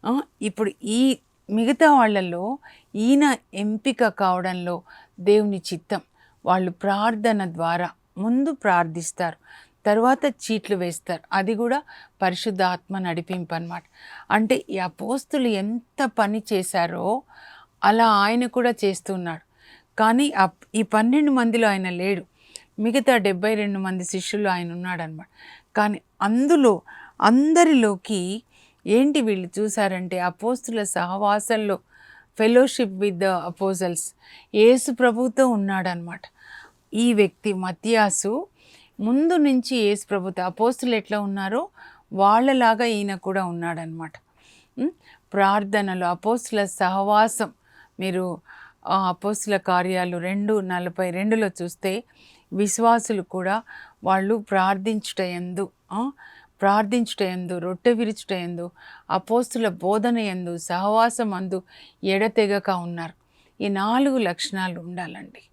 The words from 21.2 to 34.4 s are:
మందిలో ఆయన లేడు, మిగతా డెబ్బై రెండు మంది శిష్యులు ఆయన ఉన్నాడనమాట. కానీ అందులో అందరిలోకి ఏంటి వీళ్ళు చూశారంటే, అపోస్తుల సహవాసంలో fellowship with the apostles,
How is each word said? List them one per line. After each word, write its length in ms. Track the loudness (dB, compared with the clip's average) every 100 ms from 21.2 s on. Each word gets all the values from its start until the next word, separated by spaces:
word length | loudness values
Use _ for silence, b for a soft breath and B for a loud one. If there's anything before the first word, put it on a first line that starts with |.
| 4
మందిలో 380 | 4 2 2 2
ఆయన 220 | 2 -2
లేడు, 340 | -2 -2 -2 -4 B B B B -4
మిగతా 380 | 0 2 4 4
డెబ్బై 380 | 2 0 0
రెండు 240 | 0 -2 -4
మంది 260 | -4 -6
శిష్యులు 440 | -6 -6 -6 -4 -2
ఆయన 240 | -2 -4
ఉన్నాడనమాట. 540 | -8 -8 -8 -8 -12 -18 B B B B -2
కానీ 260 | 0 -2 _ _
అందులో 600 | 0 2 4 6 6 4 -2 B B B
అందరిలోకి 1200 | 4 6 6 6 6 6 4 0 -4 -4 -4 -8 _ b b b 2
ఏంటి 340 | 4 4 2
వీళ్ళు 280 | 0 -2 -4 -4
చూశారంటే, 600 | -4 0 -2 -2 -6 -4
అపోస్తుల 640 | -4 -4 -4 -4 -4 -6
సహవాసంలో 960 | -4 -4 -4 -2 0 0 0 -2 0 -4 _ b b b b 0
fellowship 480 | 4 6 4 2 -4
with 220 | -2 -4
the 340 | 0 0 0 -4
apostles, 520 | -4 -4 -2 -2 -4 -8 _ B B